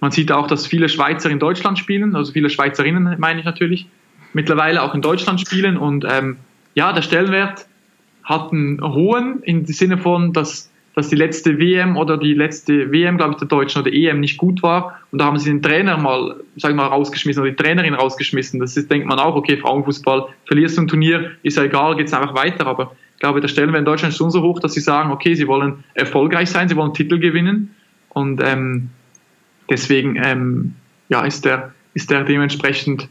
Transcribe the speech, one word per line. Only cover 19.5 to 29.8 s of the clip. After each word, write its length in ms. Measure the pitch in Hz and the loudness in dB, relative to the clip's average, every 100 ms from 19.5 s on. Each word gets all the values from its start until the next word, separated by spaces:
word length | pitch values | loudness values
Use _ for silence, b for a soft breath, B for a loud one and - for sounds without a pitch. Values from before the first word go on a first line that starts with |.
| 139 | 0
Frauenfußball, 720 | 123 139 139 143 135 131 135 B - | 0 0 -2 -2 0 0 -2 B 0
verlierst 320 | 147 165 165 | 2 4 2
du 60 | |
ein 40 | 160 | 2
Turnier, 440 | 156 160 165 170 - | 2 4 2 -2 -6
ist 140 | 147 143 | -2 0
ja 60 | |
egal, 340 | 139 139 151 156 | 2 2 2 0
geht's 160 | 147 | -2
einfach 200 | 143 139 | -2 -2
weiter, 340 | 131 160 180 135 | 0 -2 -2 -2
aber 280 | 127 127 B B | -4 -6 B B
ich 60 | - | -4
glaube, 220 | 143 143 | -2 0
der 80 | 143 | 0
Stellenwert 300 | 143 151 156 | 0 2 2
in 60 | 147 | 2
Deutschland 280 | 151 160 | 0 0
ist 40 | 151 | 0
schon 140 | 165 | 0
so 100 | 175 | 2
hoch, 180 | 165 175 | 2 0
dass 120 | 151 | -2
sie 80 | 147 | -2
sagen, 300 | 147 147 156 | 0 0 0
okay, 220 | 139 170 | 0 0
sie 140 | 170 135 | 2 2
wollen 360 | 139 143 139 B | 2 0 -4 B
erfolgreich 560 | - 139 143 151 170 180 | -4 0 2 2 2 0
sein, 200 | 175 180 | 0 2
sie 80 | 156 | 0
wollen 160 | 151 | 0
Titel 260 | 147 151 170 | -2 0 0
gewinnen 560 | 170 165 180 214 202 b b _ _ | 2 2 2 0 -4 b b _ _
und, 320 | 139 139 127 | -6 -4 -2
ähm, 500 | 131 131 131 127 123 - _ _ _ _ _ _ - | 0 0 -2 -4 -6 -12 _ _ _ _ _ _ -4
deswegen, 460 | 131 | -2